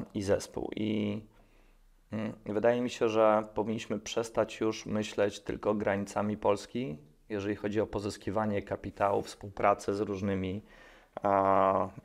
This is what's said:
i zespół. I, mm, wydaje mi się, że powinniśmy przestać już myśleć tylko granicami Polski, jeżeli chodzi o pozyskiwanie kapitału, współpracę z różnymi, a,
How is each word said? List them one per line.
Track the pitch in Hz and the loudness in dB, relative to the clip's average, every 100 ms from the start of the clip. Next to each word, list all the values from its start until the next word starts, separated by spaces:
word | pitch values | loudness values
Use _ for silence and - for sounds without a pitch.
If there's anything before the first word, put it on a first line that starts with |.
| - | -4
i | 110 | -4
zespół. | 98 95 - - - - | 0 0 0 -8 -8 -4
I, | 107 107 104 104 - _ _ _ _ _ _ _ _ | -2 0 -2 -4 -10 _ _ _ _ _ _ _ _
mm, | 107 110 - - | -8 -6 -8 -4
wydaje | 104 117 120 | 2 4 4
mi | 123 | -2
się, | - 117 | 0 2
że | 110 110 107 107 | 6 6 4 0
powinniśmy | - 107 110 - 104 | -4 -4 -4 -4 -6
przestać | - 117 113 117 107 - | -4 -4 -2 -2 -2 0
już | 110 107 - | -2 -2 -4
myśleć | 107 107 - 104 - | -4 -2 0 0 0
tylko | - - - | -8 -4 -2
granicami | 107 104 98 98 104 104 104 | 0 0 0 -2 -2 -2 0
Polski, | 104 101 - 120 139 151 - _ _ | 0 0 -2 -8 -8 -10 -16 _ _
jeżeli | 104 101 101 | -4 -4 -4
chodzi | 104 104 | -2 -2
o | 98 | -2
pozyskiwanie | 107 101 - - 101 107 101 | -4 -6 -6 -4 -2 -2 -2
kapitału, | - 98 101 - 101 101 | -4 -8 -8 -2 0 0
współpracę | 98 - 104 - 104 101 - | -2 -12 -14 0 2 2 0
z | 101 | -2
różnymi, | 104 95 101 95 95 101 - - - - _ - | -2 -2 -2 -2 -4 -6 -12 -20 -20 -20 _ -4
a, | 101 98 95 98 95 95 95 - | 2 4 6 6 6 4 0 -6